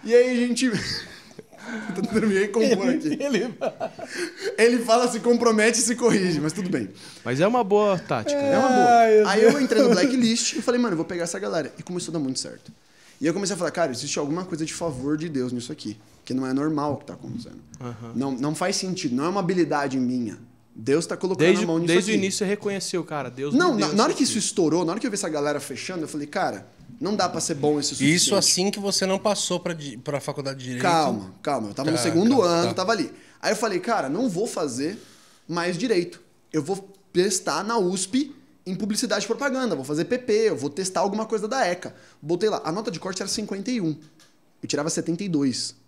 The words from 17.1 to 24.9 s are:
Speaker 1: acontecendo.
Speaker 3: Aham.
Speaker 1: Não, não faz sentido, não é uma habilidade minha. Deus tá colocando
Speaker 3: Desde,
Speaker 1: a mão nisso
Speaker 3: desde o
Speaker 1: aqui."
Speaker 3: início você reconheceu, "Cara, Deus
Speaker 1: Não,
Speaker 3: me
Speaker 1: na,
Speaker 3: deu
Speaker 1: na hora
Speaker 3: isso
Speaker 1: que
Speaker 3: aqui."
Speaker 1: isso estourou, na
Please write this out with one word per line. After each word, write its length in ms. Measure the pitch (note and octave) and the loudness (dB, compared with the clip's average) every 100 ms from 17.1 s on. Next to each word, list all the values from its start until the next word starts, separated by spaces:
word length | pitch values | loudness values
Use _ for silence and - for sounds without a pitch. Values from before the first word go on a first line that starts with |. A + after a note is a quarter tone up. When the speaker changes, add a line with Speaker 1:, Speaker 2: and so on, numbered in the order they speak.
Speaker 1:
acontecendo. 440 | F2+ - - - - - - | -16 -12 -12 -12 -18 -20 -14
Speaker 3:
Aham. 300 | B2 A2 A#2 A2+ | -14 -12 -10 -6
Speaker 1:
Não, 160 | C#3 | -4
não 220 | B2+ C#3+ | -4 -4
faz 220 | D#3 F#3 G3 | -2 -2 -2
sentido, 400 | F#3+ F3+ C#3+ A#2+ | -4 -4 -4 -2
não 100 | D#3 | -2
é 40 | |
uma 100 | G3+ | -2
habilidade 580 | F3 F#3 D#3 D3 C#3+ C3 | -2 0 0 0 -2 -2
minha. 400 | B2 B2+ A2+ F2 - _ _ - | -2 -2 -4 -8 -18 _ _ -10
Deus 320 | A2+ D3 E3 | 0 0 0
tá 80 | F3 | -4
colocando 280 | F#3 F3+ D#3+ | -4 2 4
Speaker 3:
Desde, 160 | G3 | 4
Speaker 1:
a 40 | E3+ | 2
mão 120 | E3 | 0
nisso 140 | E3+ | 2
Speaker 3:
desde 180 | F3 G3 | 2 2
o 20 | |
Speaker 1:
aqui." 100 | G#3+ | 0
Speaker 3:
início 160 | F#3+ F#3+ | 0 -2
você 60 | F#3+ | -2
reconheceu, 580 | G#3 G#3 G3 F#3 F3+ | -2 -4 -4 -4 -6
"Cara, 260 | D#3 D3+ B2+ | -4 -6 -6
Deus 240 | B2 C#3+ B3 | -6 0 2
Speaker 1:
Não, 180 | F4+ | 4
Speaker 3:
me 80 | A#3 | 2
Speaker 1:
na, 60 | F#3+ | 2
Speaker 3:
deu 80 | G3+ | 4
Speaker 1:
na 80 | |
hora 80 | C4+ | 2
Speaker 3:
isso 60 | - | 2
Speaker 1:
que 40 | C4 | 0
Speaker 3:
aqui." 120 | A3+ | 0
Speaker 1:
isso 0 | |
estourou, 480 | - - D#3+ D#3+ | -2 2 2 4
na 60 | E3+ | 0